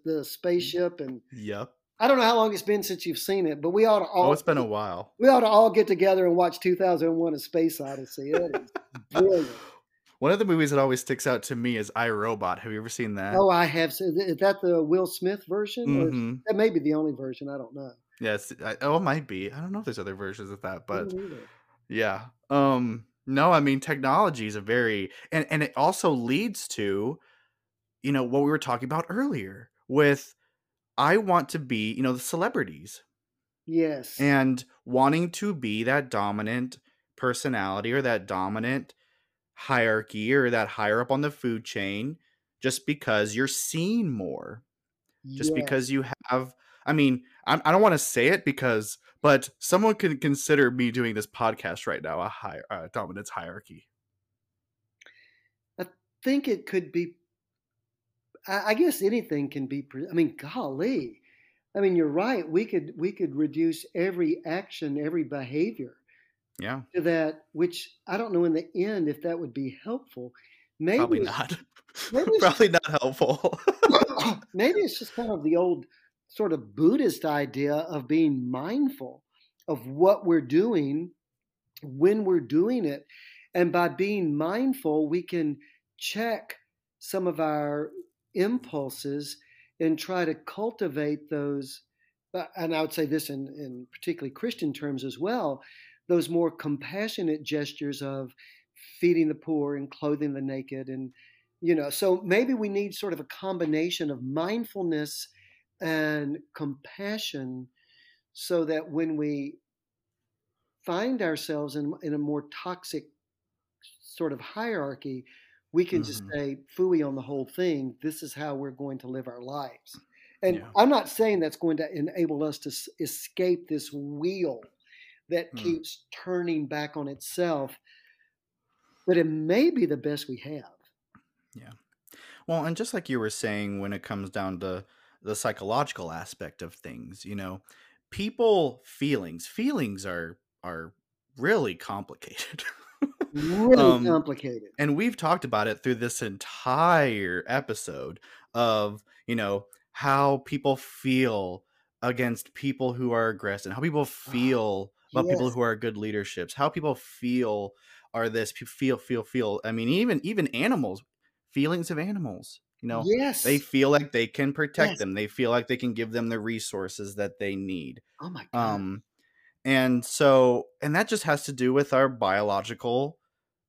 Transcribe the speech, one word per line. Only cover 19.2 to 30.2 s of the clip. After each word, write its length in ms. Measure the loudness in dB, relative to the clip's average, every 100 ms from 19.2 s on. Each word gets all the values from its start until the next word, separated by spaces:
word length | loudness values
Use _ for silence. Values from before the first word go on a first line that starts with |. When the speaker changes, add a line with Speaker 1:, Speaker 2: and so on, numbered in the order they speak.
| -2
Speaker 2:
be. 240 | -6 -6
I 80 | -8
don't 100 | -8
know 80 | -8
if 60 |
there's 160 | -6 -6
other 160 | -6 -6
versions 340 | -8 -8 -12
of 100 | -10
that, 160 | -8 -8
Speaker 1:
Me 60 | -6
Speaker 2:
but 240 | -4 -4
Speaker 1:
neither. 260 | -8 -10 -14 -18 _ _ _ -8
Speaker 2:
yeah. 360 | -2 -2 -2 -8 _ -2
Um, 540 | 2 4 4 0 -4 -12 _ -4
no, 240 | 2 6
I 80 | 6
mean, 180 | 4 0
technology 720 | -2 -2 2 4 2 0 -6
is 80 | -6
a 40 |
very, 500 | 0 2 2 0 -4 -10 -6
and, 160 | -4 -2
and 120 | -2
it 100 | -2 2
also 340 | 2 2 2
leads 560 | 2 2 0 -2 -6 -8
to, 520 | -4 -2 0 -2 -6 _ _ _ _ _ _ _ _
you 80 | -2
know, 140 | 0
what 180 | 2 2
we 80 | 2
were 80 | 2
talking 280 | 0 -4 -2
about 200 | -4 -4
earlier 640 | -4 -2 -4 -8 -12 -20 _ -2
with, 480 | 4 6 4